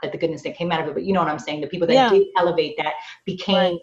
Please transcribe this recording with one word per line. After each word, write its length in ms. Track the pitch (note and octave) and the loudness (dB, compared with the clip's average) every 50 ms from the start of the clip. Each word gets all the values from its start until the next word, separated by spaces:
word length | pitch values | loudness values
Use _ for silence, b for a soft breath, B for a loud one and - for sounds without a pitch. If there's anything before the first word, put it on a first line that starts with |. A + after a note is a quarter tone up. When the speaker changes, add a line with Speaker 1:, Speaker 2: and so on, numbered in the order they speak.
Speaker 1:
that 100 | D#3+ C#3 D3 | -8 -8 -4
the 40 | |
goodness 240 | C#3+ E3 D#3 D#3 - - | -2 -2 -2 -2 -4 -8
that 120 | D3 - | -10 -8
came 160 | - E3+ F3 | -6 -4 -2
out 100 | E3+ D#3+ | -2 -2
of 60 | D#3 | -4
it, 60 | D3+ - | -4 -6
but 100 | - - | -4 -2
you 80 | G3 F#3+ | 0 0
know 60 | F3+ | 0
what 80 | E3 D3+ | 0 0
I'm 80 | D3+ D3 | -2 -4
saying? 200 | - D3+ D3 D3+ | -6 -8 -8 -6
The 60 | - | -6
people 180 | - F#3 F3 E3+ | -6 -4 -2 2
that 60 | - A#3+ | 4 6
Speaker 2:
Yeah. 160 | C4+ B3+ A3+ | 6 6 6
Speaker 1:
did 180 | G3 G3 G3 - - | 6 4 4 4 2
elevate 380 | F#3 F3 F3 E3 E3 D3+ D3 - | 0 0 2 2 0 0 0 -2
that 160 | D#3 D3+ D3+ - - B B B B B | -4 -4 -4 -6 -6 B B B B B
became 300 | F#3+ F3 F#3 - G3+ F#3+ | -8 -8 -6 -2 0 2
Speaker 2:
Right. 240 | F#3+ F#3 F3+ E3+ E3+ | 4 2 2 0 -4